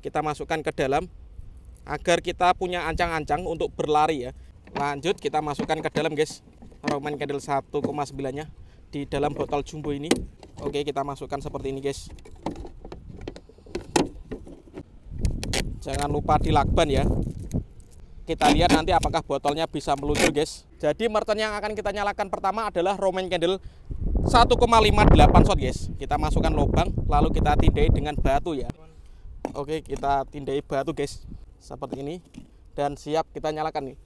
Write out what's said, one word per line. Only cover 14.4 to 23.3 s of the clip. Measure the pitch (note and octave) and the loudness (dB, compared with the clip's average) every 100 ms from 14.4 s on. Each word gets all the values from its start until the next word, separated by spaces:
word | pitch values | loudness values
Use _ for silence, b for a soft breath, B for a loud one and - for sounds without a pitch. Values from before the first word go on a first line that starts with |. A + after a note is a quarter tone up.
| - - - - - - - - - - - - - - | -14 -20 -18 -18 -18 -20 -14 -4 -2 -2 -4 -4 -4 -8
Jangan | C#3+ C#3 D3 | -6 -4 -2
lupa | D3 C#3 D3+ | -2 2 2
dilakban | D#3 D3+ C3+ - D#3+ | 4 2 4 4 4
ya. | C3 C3+ - - - - - - - - - - - - | 2 2 0 -2 -6 -6 -6 -6 -18 -20 -20 -20 -18 -8
Kita | D#3+ D3 | 2 4
lihat | D3+ E3 | 6 6
nanti | D3+ D#3+ | 4 4
apakah | E3+ D#3 D#3 | 2 2 -2
botolnya | - C#3 C#3+ D3 | -2 -2 0 0
bisa | D#3+ D3+ D3+ C#3 | -2 -4 -2 -2
meluncur, | C#3+ D3 - | 0 2 2
guys. | C#3+ D#3 - - - | 2 -2 -4 -18 -4
Jadi | D3+ D3+ A3+ | -2 0 0
mercon | G#3+ G3+ G#3+ | 0 -2 -2
yang | A3 G#3 | -2 -4
akan | G#3 | -6
kita | G#3 G#3 G3+ | -4 -4 -2
nyalakan | G3+ G3 G3+ | -4 -2 -4
pertama | F#3+ G3 G3+ A3 | -2 -2 -2 -2
adalah | F3+ F3 G3 | 0 0 2
Roman | G3 F#3 F#3 | 0 0 -2